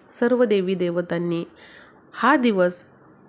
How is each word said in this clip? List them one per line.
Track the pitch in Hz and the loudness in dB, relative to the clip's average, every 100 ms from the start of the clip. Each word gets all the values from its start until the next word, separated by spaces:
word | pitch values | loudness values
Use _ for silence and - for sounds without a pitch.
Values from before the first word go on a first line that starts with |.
| - | -16
सर्व | - 240 247 | -4 0 2
देवी | 247 202 185 185 | 2 2 0 -2
देवतांनी | 180 170 175 170 175 170 175 - - - - - _ | -2 -2 -4 -4 -2 -4 -6 -14 -20 -20 -20 -20 _
हा | - 233 294 | -2 2 2
दिवस | 240 196 180 180 - _ - _ | 2 2 0 -2 -18 _ -20 _